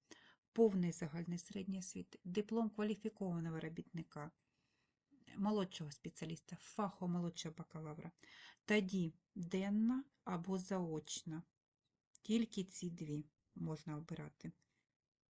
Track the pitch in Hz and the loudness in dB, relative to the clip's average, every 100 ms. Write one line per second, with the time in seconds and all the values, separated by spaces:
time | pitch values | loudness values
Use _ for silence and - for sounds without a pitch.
0 | - - - - _ - 226 190 175 - | -20 -20 -20 -20 _ 6 8 8 4 2
1 | 170 170 170 175 - 202 190 190 180 190 | -2 -4 -4 -4 -4 -6 -4 -4 -4 -4
2 | 180 - 180 185 208 226 220 208 208 208 | -8 -10 -4 -2 2 2 2 0 0 0
3 | 220 214 190 170 165 160 160 170 - 165 | -4 -2 -2 0 -2 -2 -4 -6 -8 -8
4 | 160 151 151 - _ _ _ _ _ _ | -8 -8 -10 -12 _ _ _ _ _ _
5 | _ - - - 202 214 185 - 151 - | _ -20 -10 0 2 4 2 -2 -6 -6
6 | 160 - 160 165 - 175 - - 202 - | -8 -6 -6 -6 -10 -14 -8 -2 -2 -2
7 | 180 175 170 170 165 160 160 160 156 156 | 0 2 0 -2 -6 -8 -10 -8 -8 -8
8 | 170 - - - - - - 208 190 190 | -10 -14 -20 -20 -20 -6 4 4 6 2
9 | 165 - _ 196 170 190 196 208 226 254 | 2 -2 _ -8 -2 0 4 6 6 4
10 | 269 _ - 180 175 190 185 190 170 156 | 0 _ -4 -2 0 0 2 0 2 -2
11 | 151 - - 160 - _ _ _ _ _ | -4 -6 -4 -6 -6 _ _ _ _ _
12 | _ - - 226 226 196 190 - 180 170 | _ -8 2 4 4 0 0 0 0 -4
13 | 151 147 151 _ _ - 165 156 - 151 | -4 -4 -4 _ _ -6 -4 -4 -4 -6
14 | 165 156 151 - 165 - _ _ _ _ | -6 -8 -8 -10 -12 -12 _ _ _ _
15 | _ _ _ | _ _ _